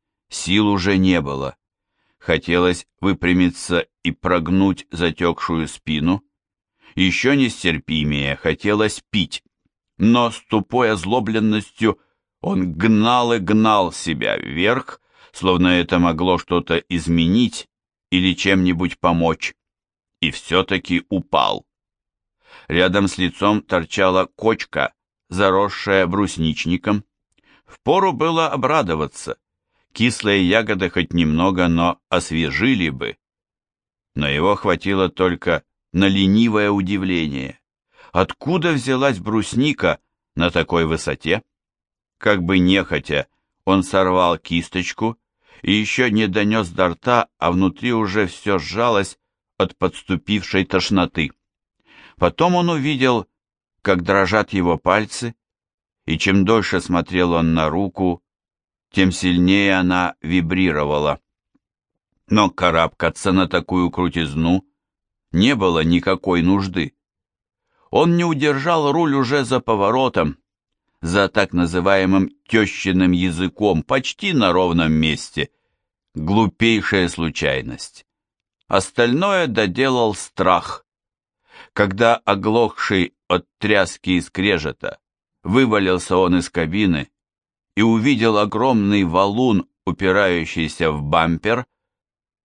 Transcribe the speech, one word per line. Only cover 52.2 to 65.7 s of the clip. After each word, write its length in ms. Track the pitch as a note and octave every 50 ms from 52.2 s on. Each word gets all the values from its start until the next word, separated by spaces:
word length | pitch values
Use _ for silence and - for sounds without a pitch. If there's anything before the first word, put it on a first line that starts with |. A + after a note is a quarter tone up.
| F3 F3 - - D#3+ F3+ F3+
он 160 | F3 F3 F3
увидел, 560 | E3+ D3+ C3 D3+ D3+ B2+ C3 B2+ B2 A2 F#2 _ _ _ _ _ _ _ _ _ _ _
как 200 | - G2 F#2+ F2+
дрожат 500 | E2+ G2 G2 G2 G2 E2+ G#2 A2 G2+ -
его 260 | - F#2+ F2+ F2 E2 -
пальцы, 560 | - F#2 F#2 G#2+ G#2+ G2+ - - A#2+ A#2 A#2 _ _ _ _ _ _ _ _ _ _ _ _ _ -
и 120 | - E2 D#2+
чем 260 | - G2 F#2+ G2+ F#2+
дольше 360 | G2 A2+ A2+ F#2+ - - F2+
смотрел 520 | - - F2+ E2+ D#2 - F#2 F#2 F2+ F2
он 220 | E2+ E2 E2 E2 D#2+
на 140 | E2 D#2 D2+
руку, 540 | D2+ F#2 G2+ F#2 - - F#2+ F2+ E2+ - _ _ _ _ _ _ _ _ _ _ _ _ _ _
тем 220 | - G2+ F#2+ F#2
сильнее 640 | F2 - - F2+ F2 F2 F2+ F2+ F#2+ G2+ G2+ G2 F#2+ F#2
она 360 | F#2 F2+ F2+ F2+ F2+ D#2 - _
вибрировала. 1000 | - D#2 F2 F#2 E2 D#2+ F#2 F#2 F#2 F2 D2+ D2 D2 D2 D2 D2 D2 C#2+ C#2+ - _ _ _ _ _ _ _ _ _ _ _ _ _ _ _ _ _ _ _ _ _ -
Но 220 | - G#2 G2+ F#2
карабкаться 840 | - - F2+ F2 D#2+ E2 E2 D#2+ _ - - E2 - - - G2+
на 160 | F2+ F#2+ F#2 E2
такую 420 | F2+ F2 E2 - F#2 F2+ F2+ E2+
крутизну 720 | - F#2 F2+ F2 - E2+ E2 C#2+ C#2+ D#2+ D#2+ E2+ F2 F#2+ - _ _ _ _ _ _ _ _ _ _ _ _ -
не 220 | - F2 G2+ C3 D3
было 300 | A2 F#2+ F2+